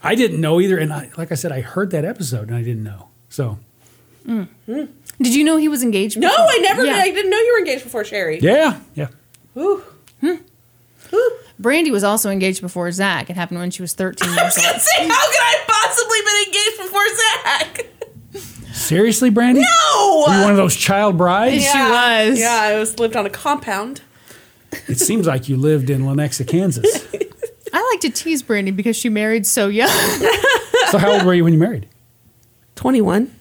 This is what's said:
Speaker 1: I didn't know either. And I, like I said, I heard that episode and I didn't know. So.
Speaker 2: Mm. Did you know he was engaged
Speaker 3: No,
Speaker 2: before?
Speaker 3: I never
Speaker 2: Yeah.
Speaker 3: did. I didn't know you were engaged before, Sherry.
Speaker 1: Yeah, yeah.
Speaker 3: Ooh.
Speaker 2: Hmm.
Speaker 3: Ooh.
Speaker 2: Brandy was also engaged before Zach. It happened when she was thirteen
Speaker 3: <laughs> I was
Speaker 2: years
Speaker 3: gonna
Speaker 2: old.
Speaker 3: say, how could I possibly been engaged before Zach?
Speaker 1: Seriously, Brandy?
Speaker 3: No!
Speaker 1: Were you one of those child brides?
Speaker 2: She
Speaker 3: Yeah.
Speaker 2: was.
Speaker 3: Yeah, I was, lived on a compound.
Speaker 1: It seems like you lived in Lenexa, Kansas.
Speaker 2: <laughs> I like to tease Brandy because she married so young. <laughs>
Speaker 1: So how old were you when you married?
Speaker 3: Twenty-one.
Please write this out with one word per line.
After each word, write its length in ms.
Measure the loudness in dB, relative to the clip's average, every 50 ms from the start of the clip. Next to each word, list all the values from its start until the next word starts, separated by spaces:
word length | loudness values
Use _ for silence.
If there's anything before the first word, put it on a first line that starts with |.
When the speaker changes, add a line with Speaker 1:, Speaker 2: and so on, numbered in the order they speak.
| 0
Speaker 1:
I 100 | 0 2
didn't 240 | 2 2 0 2 0
know 220 | 0 2 4 4
either. 160 | 4 4 2 0
And 160 | 0 -4 -4
I, 160 | -6 -10 -12 -10 -12
like 140 | -8 -6
I 40 | -6
said, 160 | -6 -6 -6
I 100 | -6 -6
heard 280 | -8 -6 -4 -6 -4 -2
that 140 | -2 -4 -4
episode 420 | -4 -4 -6 -8 -6 -6 -6 -6 -6
and 80 | -6
I 60 | -6 -4
didn't 200 | -4 -6 -6 -8
know. 260 | -10 -12 -16 -20 _ _ _ _ _
So. 280 | -8 -6 -6 -6 -6 -10 -14 _ _ _ _ _ _ _ _ _ _ _ _ -6
Speaker 2:
Mm. 200 | -6 -6 -6 -8 _ _ _
Did 680 | -10 -8 -8 -8 -10 -14 _ _ -20 -6 _ 0 2 2
you 80 | 2 4
know 140 | 4 2 2
he 100 | 2 0
was 140 | 0 0 -2
engaged 340 | 0 0 0 -2 -2 -2 0
Speaker 3:
No, 100 | 0 2
Speaker 2:
before? 160 | 4 6 4 6
Speaker 3:
I 100 | 4 4
never 260 | 2 2 2 2 0
Speaker 2:
Yeah. 80 | 0 2
Speaker 3:
did. 80 | 2
I 80 | 0 0
didn't 200 | 0 -2 0 0
know 60 | 2 2
you 140 | 2 2 2
were 60 | 2
engaged 240 | 0 0 -4 -6 -8
before, 220 | -10 -8 -8 -8
Sherry. 340 | -6 -6 -6 -4 -4 -4 0
Speaker 1:
Yeah, 400 | 2 4 4 4 4 2 0 -2 -10 -16 -10
yeah. 140 | -10 -10 -10 -10 -18 _ _ _ -20 _ _ _ -6
Speaker 3:
Ooh. 240 | -2 -2 -2 -2 -4 -16 -20 _ _ -20 _ _
Speaker 2:
Hmm. 140 | -4 -4 -4 -4 -8 _ _ _ _ _ _ _ _ _ _ _ -16 -4 0
Speaker 3:
Ooh. 180 | 0 0 0 -2 -4 -16 -20 _ _
Speaker 2:
Brandy 300 | -2 0 0 2 0 0
was 140 | 0 0 0
also 260 | 0 0 0 -2 -2
engaged 320 | -2 -2 -2 -2 -2 -4
before 300 | -8 -10 -8 -6 -6 -6
Zach. 400 | -4 -2 -2 -2 -2 -2 -4 -6
It 40 | -6
happened 240 | -8 -6 -6 -8 -8
when 120 | -8 -8
she 100 | -8 -8
was 120 | -10 -10 -6
thirteen 360 | -6 -6 -6 -4 -6 -6 -4
Speaker 3:
<laughs> 0 |
I 140 | -2 0 0
was 120 | 0 0 0
Speaker 2:
years 80 | 0
Speaker 3:
gonna 80 | 0 0
Speaker 2:
old. 80 | 0
Speaker 3:
say, 260 | 0 0 0 0 0 2
how 200 | 2 2 2 2
could 140 | 0 0
I 220 | 0 0 0 -2 0
possibly 560 | 0 0 0 0 0 -2 -2 -2 0 -2 -2
been 220 | 0 0 0 0 -2
engaged 320 | -2 -2 -2 -2 -2 -4 -6
before 300 | -12 -6 -2 0 0 0 0
Zach? 680 | 0 0 0 0 -2 -4 -4 -2 -2 -4 -6 -8 -12 -12 -12 -12 _ -18 -18 -18 -20 -20 -16 -16 -16 -16 -16 -18 -20 -18 -14 -10
Speaker 1:
Seriously, 560 | -8 -4 -2 2 2 4 2 2 2 2 4
Brandy? 300 | 4 4 4 4 4 4
Speaker 3:
No! 640 | 4 4 4 4 4 2 2 2 4 4 4 4 4 4
Speaker 1:
Were 80 | 4
you 60 | 4 4
one 80 | 4
of 60 | 4 4
those 180 | 4 2 0
child 420 | 0 0 0 2 2 2 2 2 2
brides? 460 | 2 2 2 2 2 2 2 2 2
Speaker 2:
She 0 |
Speaker 3:
Yeah. 680 | 2 2 2 2 2 4 4 4 4 4 2 2 2
Speaker 2:
was. 80 | 2 2
Speaker 3:
Yeah, 200 | 2 2 2 2
I 160 | 2 2 0 0
was, 200 | -2 -4 -4 -2
lived 160 | -2 -2 -2
on 100 | -2 -4
a 40 | -4
compound. 720 | -6 -6 -4 -2 -2 -2 -4 -6 -6 -6 -6 -8 -12 -14 -18 _ _ _ _ -20 -20 -20 -20 _ _ _ _ _ -16 -14 -8 -8
Speaker 1:
It 120 | -4 -2
seems 260 | -2 -2 0 0 0
like 240 | 0 -2 -2 -2 -2
you 80 | -2 0
lived 320 | 2 2 2 2 0 -2
in 120 | -2 -2 -2
Lenexa, 440 | -2 -2 -2 -2 -2 -4 -6 -4 -2
Kansas. 600 | 0 0 0 0 -2 0 0 0 0 0 -6 -10
Speaker 2:
<laughs> 600 | -8 -8 -8 -8 -8 _ -14 -14 -14 _ _ -6 -4
I 160 | -2 0 0
like 100 | -2 0
to 80 | -2 -4
tease 320 | -4 -4 -4 -4 -4 -4 -2
Brandy 260 | -2 -2 -2 -2 -2
because 240 | -4 -2 -2 -2 -2
she 140 | -2 -2 -2
married 360 | -2 0 0 0 0 0 0 0
so 200 | 0 0 0 0
young. 220 | 2 0 0 2
<laughs> 400 | 2 0 0 0 -2 0 0 0 0 2 2 2 2 0 -2 0 0 2 2 4
Speaker 1:
So 60 | 2 2
how 120 | 4 4 2
old 100 | 4 4
were 80 | 4 4
you 100 | 4 4
when 80 | 4
you 80 | 4 4
married? 260 | 4 2 0 -6 -10 -12 _ _ _ _ _ _ _ _ _ _ _ _ _ _ _ _ _
Speaker 3:
Twenty-one. 580 | -6 -2 0 2 2 2 2 2 0 0 -2 -6 -18